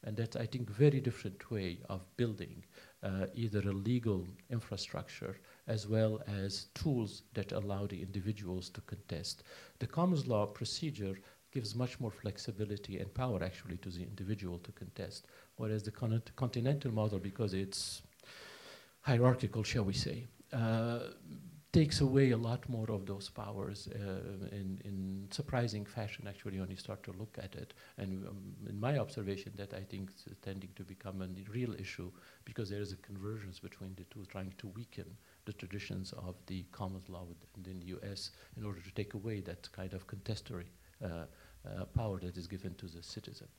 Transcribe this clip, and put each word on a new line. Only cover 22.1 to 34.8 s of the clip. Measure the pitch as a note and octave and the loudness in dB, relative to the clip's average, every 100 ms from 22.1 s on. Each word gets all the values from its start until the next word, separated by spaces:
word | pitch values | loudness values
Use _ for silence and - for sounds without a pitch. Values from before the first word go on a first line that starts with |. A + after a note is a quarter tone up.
| C3+ C3+ | 10 10
a | A2+ | 8
lot | A#2 B2 - | 6 2 0
more | A#2 A2 | 0 2
of | G#2+ F#2+ | 0 0
those | G2 - | -4 -6
powers, | - G#2 G2+ - G2+ - | -6 -4 -2 -2 -4 -6
uh, | A2+ G2+ F#2+ F2 G2 G2 | -4 -2 -2 -4 -4 -4
in, | G2+ F#2+ F#2+ | -2 -2 -4
in | G2+ G2 F#2+ F#2+ G2+ | -4 -2 -2 -2 -4
surprising | - C#3+ B2+ A#2+ G#2 G2+ | -4 2 2 2 0 -4
fashion, | - G#2 - G2+ | -4 -4 -4 -8
actually, | G2 G#2 F#2+ | -6 -4 -4
when | F#2 | -4
you | F#2+ | -6
start | - G2+ | -6 -6
to | - | -6
look | F#2 A2 - | -8 -8 -6
at | F#2+ | -8
it. | - - - - - | -8 -12 -14 -18 -6
And, | G2 F#2+ - | -2 -2 -4
um, | G2 F#2+ G2+ G#2 | -8 -10 -10 -6
in | G2+ | 0
my | A#2 C#3+ | 2 4
observation, | G#2 - G2 G2 - G2+ | 2 -2 -2 -2 -4 -8
that, | G2 | -8
I | G2 | -6
think, | F#2+ F#2+ F#2+ | -6 -6 -6
is | - - F#2+ | -8 -16 -10
tending | - G2 F#2 F#2+ | -8 -6 -8 -10
to | |
become | F2+ F#2 G2+ F#2+ | -12 -8 -6 -4
a | F#2 F#2 G2 | -4 -6 -4
real | A#2 A#2+ | -2 -2
issue, | G2+ F#2 - F2+ - - - | -2 -6 -6 -8 -10 -20 -16
because | - A2 G2+ | -10 -6 -4
there | G2+ | -2
is | G2+ | -4
a | F#2+ | -6
convergence | - G2 G2+ A2 G2+ G2 | -10 -8 -6 -6 -8 -10
between | G#2 - F#2+ | -12 -10 -10
the | F#2 | -10
two, | F2+ A2 F#2+ | -12 -12 -10
trying | G2 F#2+ F#2 | -6 -6 -8
to | G2+ | -10
weaken | G2 | -10